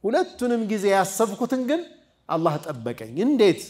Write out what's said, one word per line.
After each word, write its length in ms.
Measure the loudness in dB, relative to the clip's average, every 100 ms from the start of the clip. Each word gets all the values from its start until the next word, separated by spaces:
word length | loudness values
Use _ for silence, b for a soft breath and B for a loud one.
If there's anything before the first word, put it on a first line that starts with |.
«ሁለቱንም 580 | 2 0 0 -2 -2 0
ጊዜ 200 | -2 0 2
ያሰብኩትን 720 | 2 2 0 -2 0 -2 -2
ግን 160 | 0 -2 -4 -18 _ _ -6
አላህ 260 | 0 0 -2
ጠበቀኝ።» 520 | -6 -8 -8 -10 -10 -2
እንዴት? 420 | 0 6 4 4